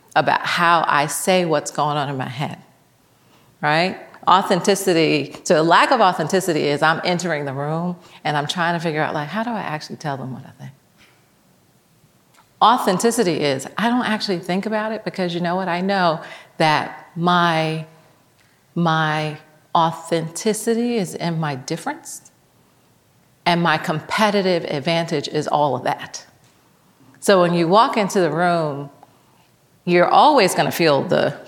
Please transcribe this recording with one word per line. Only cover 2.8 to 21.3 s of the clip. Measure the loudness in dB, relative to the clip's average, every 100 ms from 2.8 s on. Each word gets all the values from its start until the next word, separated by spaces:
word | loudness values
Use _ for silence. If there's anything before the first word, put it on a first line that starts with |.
| _ _ _ _ _ _ _ _
right? | 0 2 0 -4 -16 -6 2
Authenticity, | 4 4 0 2 0 2 2 2 2 -2 -10
so | 0 2
a |
lack | 6 4 4
of | 4
authenticity | 4 2 0 0 0 -2 0
is | 2
I'm | 0 0
entering | -2 -2 -2 -4 -6
the |
room | -6 -4 -4 -6 -8 -16 -8
and | -4 -2
I'm | -4
trying | -2 -2 -2
to |
figure | -2 -2
out, | -2
like, | -4 -6
how | -6
do | -6
I | -6
actually | -6 -8 -10 -10
tell | -8 -8
them | -8
what | -12
I | -16
think? | -20 -20 -20 _ _ _ _ _ _ _ _ _ _ _ _ _ _ _ _ _ _
Authenticity | 4 4 0 0 0 0 0 0
is, | 0 -2 -6 -4
I | -2
don't | 0
actually | -2 -4 -4 -6
think | -4 -4 -2
about | -4 -4
it | -8
because | -8 -6 -4
you | -2
know | -2 -2
what? | -2
I | -2
know | -2 2 2 0 -8 -18 -20 0
that | 2 2 -2 -12 -16 -4
my, | 0 2 2 2 -2 -4 -10 -20 _ _ _ _ _ _ _
my | -2 0 2 0 -2 -4 -8 -18 _ _
authenticity | 2 2 0 -4 -4 -4 -4 -4 -2 -2 -2 0 -2
is | -4
in | -4 -4